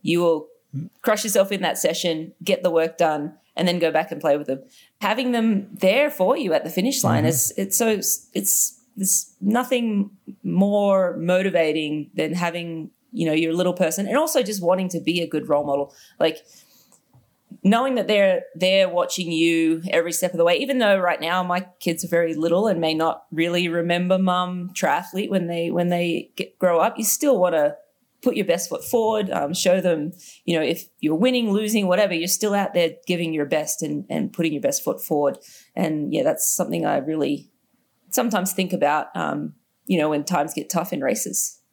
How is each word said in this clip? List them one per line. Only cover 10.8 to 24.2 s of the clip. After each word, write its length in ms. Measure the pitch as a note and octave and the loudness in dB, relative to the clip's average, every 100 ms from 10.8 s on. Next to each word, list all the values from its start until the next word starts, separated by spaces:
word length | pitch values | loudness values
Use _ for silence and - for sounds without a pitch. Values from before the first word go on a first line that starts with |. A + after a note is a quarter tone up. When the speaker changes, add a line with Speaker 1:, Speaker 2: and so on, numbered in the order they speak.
| G3+ G3 F3+ E3+ | 4 4 2 -2
Speaker 1:
motivating 920 | E3 F#3 F#3+ E3+ D#3+ D#3 D3+ D3+ D3 | 0 2 2 2 2 0 -2 -4 -6
than 200 | - D#3 | -4 -4
having, 580 | F3 F3 E3+ E3+ E3 D#3 _ _ | -2 -2 -4 -8 -10 -12 _ _
you 140 | - D#3+ | -4 0
know, 80 | |
your 200 | D#3 E3 | 2 0
little 200 | E3 F3+ | 2 0
person, 340 | F3 E3+ D#3+ G3+ | 0 -2 -2 -2
and 100 | B3 | 0
also 260 | D#4 C#4+ | 0 0
just 180 | G#3 G#3 | -2 -2
wanting 280 | E3+ F#3 F#3 | 0 0 0
to 100 | E3+ | -4
be 220 | D3+ E3+ | -2 -2
a 60 | E3 | -2
good 220 | D#3 C#3+ | -4 0
role 160 | D3 D3 | -2 0
model. 300 | C#3 - - - _ | -2 -4 -10 -20 _
Like, 180 | E3 D#3 _ - _ _ _ _ _ _ _ _ _ - | -2 -2 _ -20 _ _ _ _ _ _ _ _ _ 0
knowing 320 | F#3+ A3+ C4+ B3 | 2 4 2 -2
that 120 | G3+ | 0
they're, 360 | G#3 G3 F3+ - E3 | 4 4 2 -2 -2
they're 320 | F#3 F#3+ F#3 | 2 4 4
watching 440 | E3+ F3 - E3+ | 2 -2 -4 -4
you 500 | D#3+ E3 E3 D#3+ D#3+ F3 | 2 2 4 2 0 0
every 240 | - E3+ | 0 0
step 180 | D#3+ F3+ | -2 -2
of 60 | F3 | 2
the 80 | E3+ | 2
way, 100 | E3+ | 2
even 200 | B3+ C4 | 0 2
though 180 | G#3+ G3 | 4 4
right 220 | F3+ E3 | 2 0
now 240 | D#3 F3+ | -2 -2
my 220 | F3+ F3+ F#3+ _ | -2 -4 -6 _
kids 260 | - E3 F3+ | -4 -4 -2
are 20 | |
very 260 | E3+ E3+ | 0 0
little 340 | D#3 E3 E3+ A3 | 0 0 2 2
and 120 | E3+ | 0
may 140 | D#3+ | 0
not 320 | D#3+ D#3+ - _ | 0 0 -2 _
really 360 | D#3+ E3+ F3 F3 | -2 0 0 0
remember 500 | E3+ E3+ F3 F3+ | -2 0 0 2
mum 520 | F#3+ | 2